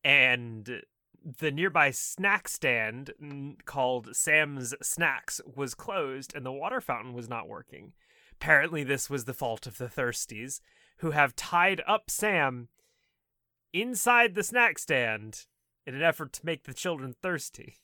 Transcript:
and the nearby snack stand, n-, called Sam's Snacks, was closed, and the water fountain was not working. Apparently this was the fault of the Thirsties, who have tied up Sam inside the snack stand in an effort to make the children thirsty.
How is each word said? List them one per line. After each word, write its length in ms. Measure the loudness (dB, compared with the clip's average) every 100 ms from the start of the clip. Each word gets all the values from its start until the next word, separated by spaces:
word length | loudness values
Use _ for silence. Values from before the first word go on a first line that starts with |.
and 800 | 6 6 6 2 -2 -10 -10 -12 -12 _ _ _ -16 -4
the 120 | -4
nearby 380 | 0 2 4 4
snack 580 | 2 -8 -2 0 0 -2
stand, 640 | -2 0 2 0 -6 -14 -14
n-, 360 | -14 -10 -12 -12
called 520 | -10 -2 -2 -2 -4 -2
Sam's 580 | 4 4 4 -2 -8 -6
Snacks, 580 | -6 0 0 0 -6 -10
was 300 | -10 -6 -6
closed, 600 | -6 -6 -4 -4 -6 -10
and 100 | -10
the 80 | -8
water 280 | -6 -4 -4
fountain 320 | -4 -6 -6
was 160 | -12 -8
not 200 | -8 -8
working. 440 | -14 -16 -20 -20 _ _ _ _ -8
Apparently 420 | 6 6 6 -2
this 260 | 0 -2 -2
was 160 | -4
the 100 | -6
fault 320 | -6 -4 -4 -10
of 120 | -10
the 80 | -8
Thirsties, 760 | -2 -2 -2 -8 -10 -10 -12 _ _ _ _
who 140 | -2
have 240 | 4 2 2
tied 460 | 0 4 4 4 2
up 240 | 0 0
Sam 580 | -2 2 4 2 0 -12 _ _ _ _ _ _ _ _ _ _
inside 600 | -4 -2 2 6 6 6
the 80 | 2
snack 360 | 0 2 2 2
stand 680 | 0 2 2 -2 -8 -14 -18 _ _ _ -10
in 80 |
an 80 | 2
effort 300 | 2 2 -8
to 120 | -8 -6
make 180 | -6
the 100 | -8
children 400 | -6 -4 -4 -6 -6
thirsty. 540 | -4 -4 -6 -14 -20 _